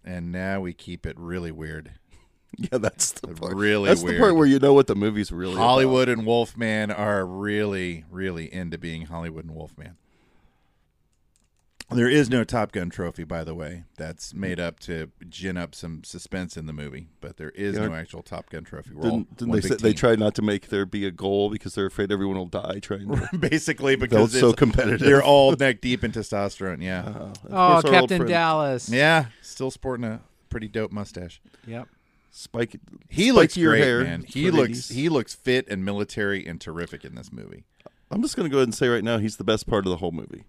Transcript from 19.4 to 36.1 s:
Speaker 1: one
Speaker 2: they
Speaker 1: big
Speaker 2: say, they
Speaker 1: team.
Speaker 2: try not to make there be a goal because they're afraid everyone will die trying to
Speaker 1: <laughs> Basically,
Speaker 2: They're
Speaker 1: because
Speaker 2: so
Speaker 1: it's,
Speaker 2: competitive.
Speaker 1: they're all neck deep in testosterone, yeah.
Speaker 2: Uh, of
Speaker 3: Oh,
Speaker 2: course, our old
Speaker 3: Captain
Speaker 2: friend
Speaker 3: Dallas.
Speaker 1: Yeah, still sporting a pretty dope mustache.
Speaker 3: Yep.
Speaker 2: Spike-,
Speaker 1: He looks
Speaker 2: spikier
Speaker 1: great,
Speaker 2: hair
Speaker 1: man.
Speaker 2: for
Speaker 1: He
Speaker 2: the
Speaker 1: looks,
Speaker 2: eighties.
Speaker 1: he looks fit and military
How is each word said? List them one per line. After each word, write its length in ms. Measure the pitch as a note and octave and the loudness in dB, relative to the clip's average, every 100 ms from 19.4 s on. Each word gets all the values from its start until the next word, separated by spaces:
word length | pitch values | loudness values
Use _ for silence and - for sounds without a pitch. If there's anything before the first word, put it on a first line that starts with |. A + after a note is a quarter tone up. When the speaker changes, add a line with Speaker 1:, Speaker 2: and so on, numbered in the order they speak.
| A#2 | -2
Speaker 1:
one 60 | A2 | -2
Speaker 2:
they 60 | F#2+ | 0
Speaker 1:
big 100 | A2 | 0
Speaker 2:
say, 40 | |
they 100 | A2 | 2
Speaker 1:
team. 40 | G#2 | 2
Speaker 2:
try 180 | B2 A2 | 2 4
not 180 | G#2+ G2+ | 2 0
to 60 | |
make 260 | G#2+ G2+ - | -2 -2 -4
there 160 | G2+ | -4
be 220 | F#2+ G#2 G2 | -4 -4 -6
a 40 | |
goal 400 | E2+ G2 G2 G2+ | -4 -2 0 0
because 240 | G#2+ G2 | -4 -8
they're 120 | - G2 | -4 -4
afraid 240 | - G2+ | -2 -2
everyone 240 | G2+ G2 F#2+ | 0 -2 -4
will 100 | F2+ | -6
die 320 | F#2+ - G2 | -8 -6 -10
trying 280 | - G2 G2+ | -8 -10 -4
to 180 | C3 - | -4 -4
Speaker 1:
<laughs> 60 | F#3 | -4
Basically, 560 | D3+ D#3 - D#3 C3+ C3 | -2 -2 -2 -2 2 2
Speaker 2:
They're 120 | A#2+ | 4
Speaker 1:
because 300 | A2+ A2 B2 | 4 6 6
Speaker 2:
so 120 | B2 | 4
Speaker 1:
it's, 80 | A2+ | 6
Speaker 2:
competitive. 420 | C3 B2+ A#2 A#2 | 4 4 2 4
Speaker 1:
they're 220 | C3+ C#3 | 6 8
all 300 | C#3 C#3+ C3+ | 8 8 8
neck 280 | C#3 C3+ A#2 | 4 2 0
deep 200 | B2+ B2 | -2 -2
in 80 | A#2 | -2
testosterone, 680 | A2+ G2+ G#2 G2+ - F#2+ F#2 | -6 -6 -4 -4 -4 -8 -6
yeah. 200 | F#2 F#2 | -6 -6
Speaker 2:
Uh, 40 | F#2 | -8
of 60 | G2+ F#2+ - | -12 -14 -16
Speaker 3:
Oh, 40 | - | -6
Speaker 2:
course, 20 | |
our 240 | G3 F3+ E3+ | 4 6 6
old 80 | D3+ | 8
Speaker 3:
Captain 320 | F3+ - F3+ | 6 6 0
Speaker 2:
friend 100 | - | 2
Speaker 3:
Dallas. 600 | E3+ E3 D#3 C#3+ B2+ - | 2 2 2 0 -2 -2
Speaker 1:
Yeah, 360 | A#2+ D3+ E3 B2+ - | 2 4 4 2 -10
still 280 | - - C3 | -20 -8 -8
sporting 340 | - C3+ B2 | -6 -8 -6
a 160 | A#2 A2 _ _ _ | -6 -8 _ _ _
pretty 180 | A#2 G#2+ | -10 -6
dope 240 | A2+ G#2+ | -4 -4
mustache. 480 | G2+ G2 - F2+ - _ _ - | -6 -10 -12 -14 -16 _ _ -16
Speaker 3:
Yep. 220 | A2+ - _ _ _ _ | -14 -16 _ _ _ _
Speaker 2:
Spike-, 460 | - - A#2 A#2+ - - - _ | -20 -12 -4 -4 -6 -20 -20 _
Speaker 1:
He 200 | - A3+ | 0 6
looks 220 | A#3+ E3 | 6 6
Speaker 2:
spikier 120 | - F3 | 4 4
Speaker 1:
great, 160 | A3 | 4
Speaker 2:
hair 200 | C3+ A#2+ | 4 2
Speaker 1:
man. 180 | B2 E2+ | -2 -4
Speaker 2:
for 40 | E2+ | -8
Speaker 1:
He 160 | B2+ E3+ | -2 2
Speaker 2:
the 60 | E3 | 2
Speaker 1:
looks, 120 | B2 | 2
Speaker 2:
eighties. 180 | A#2 - | -2 -8
Speaker 1:
he 200 | A#2+ D#3 | -4 0
looks 240 | D3+ A2 | 0 -4
fit 340 | - - B2+ B2+ | -8 -2 -2 -2
and 160 | G2+ | -6
military 640 | F#2+ G2+ G2+ | -6 -4 -6